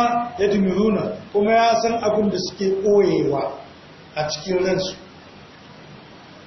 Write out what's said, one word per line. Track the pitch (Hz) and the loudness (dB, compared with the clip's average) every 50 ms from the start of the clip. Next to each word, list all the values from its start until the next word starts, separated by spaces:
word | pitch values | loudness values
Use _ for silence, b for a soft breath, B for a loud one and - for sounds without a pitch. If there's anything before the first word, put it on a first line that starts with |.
| 240 233 233 233 - - - - | 2 2 0 -2 -4 -6 -4 -2
yadmiruna," | 202 202 202 208 190 185 175 190 214 220 202 160 147 - - - - - | 0 2 2 2 2 2 2 2 2 2 2 0 -2 -4 -6 -10 -8 -4
kuma | - 202 208 214 | -2 0 2 4
ya | 226 233 233 233 226 226 | 4 4 4 4 2 2
san | 226 226 233 226 | 0 -2 -2 -2
abin | 214 208 208 214 208 196 | -2 0 0 2 0 0
da | 180 175 | 0 -2
suke | - - - - 196 190 190 - | -6 -8 -6 -4 -2 -2 0 0
koyewa | 208 208 202 202 190 170 160 156 147 135 139 135 - - - - - - - - - - - - - - - | 2 2 4 4 4 4 2 0 0 0 -2 -2 -4 -6 -8 -10 -16 -20 -20 -20 -20 -20 -20 -20 -20 -12 -6
a | 151 151 151 | -6 -6 -6
cikin | - - - 190 185 180 185 | -6 -8 -6 -4 -2 -2 0
ransu. | 185 185 - - - - - - - - - - - - - - - - - - - - - - - - - - - - - - - - - - | 0 -2 -2 -4 -6 -8 -14 -18 -20 -20 -20 -20 -20 -20 -20 -20 -20 -20 -20 -20 -20 -20 -20 -20 -20 -20 -20 -20 -20 -20 -20 -20 -20 -20 -20 -20